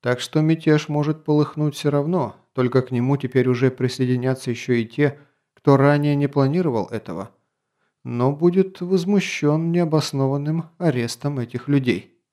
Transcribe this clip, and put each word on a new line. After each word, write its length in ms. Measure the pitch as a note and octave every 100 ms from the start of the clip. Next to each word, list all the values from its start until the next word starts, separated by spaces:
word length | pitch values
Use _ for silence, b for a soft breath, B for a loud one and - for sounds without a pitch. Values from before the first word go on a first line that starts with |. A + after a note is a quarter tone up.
Так 200 | B2 B2
что 200 | - D#3
мятеж 460 | D#3 D#3+ D#3+ D3+ D3+
может 380 | D3 D3 D#3 -
полыхнуть 500 | D3+ D3 - D3+ C#3+
всё 140 | D3
равно, 460 | C#3+ C#3+ F3+ A#2+ - _
только 280 | - B2+ C3
к 100 | B2+
нему 260 | B2 B2+ C#3
теперь 320 | C3 C3 B2+
уже 200 | A#2+ C3
присоединятся 840 | C3 B2+ - B2+ B2+ B2+ C3 C3
ещё 220 | A2+ -
и 120 | A#2+ A2+
те, 320 | - D3 C#3 B B B _ -
кто 120 | C#3
ранее 380 | C#3+ D3 D3 C#3+
не 120 | C#3+
планировал 580 | C#3+ C#3 E3 E3+ A#2 F#2
этого, 400 | A2 - E2+ G2 _ _ _ _ _ _ _
но 280 | B2 A#2+ B2+
будет 500 | D3 F3 F3+ F#3+ -
возмущён 920 | F3 F#3 E3+ G3+ F3 - D3 D3+ E3
необоснованным 920 | E3+ E3 D#3 D3+ C#3 C3+ C#3 D3 D#3+ D#3+ _
арестом 640 | E3+ B2 A#2 - C#3+ C#3+
этих 280 | A#2 A#2+ -
людей. 540 | C#3+ B2 F2+ - _ _